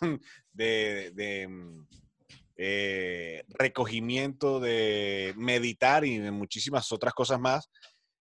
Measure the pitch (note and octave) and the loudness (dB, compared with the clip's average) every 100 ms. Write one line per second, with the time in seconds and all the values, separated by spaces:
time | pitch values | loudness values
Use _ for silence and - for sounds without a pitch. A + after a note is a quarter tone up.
0 | E3+ C#3 - - _ G#2 A2+ A2 G#2+ G2+ | -2 -4 -8 -20 _ -2 0 2 0 -2
1 | F#2 F#2+ G#2 G2 F#2+ F#2 F2 E2 D2+ - | -8 -6 -4 -4 -6 -12 -16 -18 -20 -20
2 | _ _ _ - _ - F#2+ G2+ G2 F#2+ | _ _ _ -20 _ -6 -2 0 0 -2
3 | F2+ F2 E2 D#2+ - - C3 C3 A2+ A#2 | -2 -4 -8 -12 -8 2 2 2 0 0
4 | A#2 C3 C#3 C3+ C#3+ C3+ B2 A2+ A2 G#2 | 0 0 -2 0 0 2 2 2 4 2
5 | G2+ G2 F#2+ G2+ B2 B2 A#2+ - B2+ D3+ | 0 -2 -4 -2 0 2 0 4 4 6
6 | D3 A2 G#2 G2+ G2+ G#2+ C3+ C#3 - A2 | 4 0 -2 -4 -6 -6 -2 -2 -2 0
7 | A#2+ - B2 B2+ B2+ C#3+ - _ - _ | 0 0 0 2 2 2 -2 _ -20 _
8 | _ _ | _ _